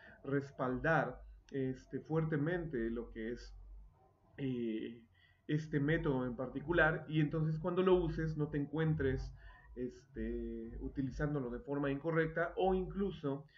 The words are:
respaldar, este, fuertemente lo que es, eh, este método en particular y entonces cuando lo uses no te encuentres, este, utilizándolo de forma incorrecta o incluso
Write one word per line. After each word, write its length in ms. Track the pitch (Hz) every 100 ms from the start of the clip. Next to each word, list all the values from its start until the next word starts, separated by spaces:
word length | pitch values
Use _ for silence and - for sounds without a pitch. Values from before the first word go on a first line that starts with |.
| - -
respaldar, 1000 | 135 139 135 - 127 123 151 156 123 - - - -
este, 480 | 139 131 131 - 131
fuertemente 880 | - 160 156 147 156 180 151 123 117
lo 220 | 117 113
que 220 | 113 113
es, 200 | 120 - - - - - - - _ _ -
eh, 640 | 135 120 117 110 120 117 - - - _ -
este 340 | 151 - 147
método 440 | 143 165 160 131 127
en 120 | 117
particular 680 | 123 131 151 170 156 165 -
y 100 | 156
entonces 400 | 143 160 156 156
cuando 240 | 185 185
lo 120 | 185 180
uses 420 | 156 160 160 151
no 100 | 147
te 100 | 151
encuentres, 800 | 139 156 160 156 135 131 - - - - - 120
este, 1040 | 127 - - 113 113 120 117 117 117 120
utilizándolo 720 | 135 143 131 143 151 147 123
de 100 | 120
forma 320 | 139 143 139
incorrecta 640 | 139 165 160 156 165 170 -
o 180 | 185
incluso 720 | 185 170 190 196 160 143 143 -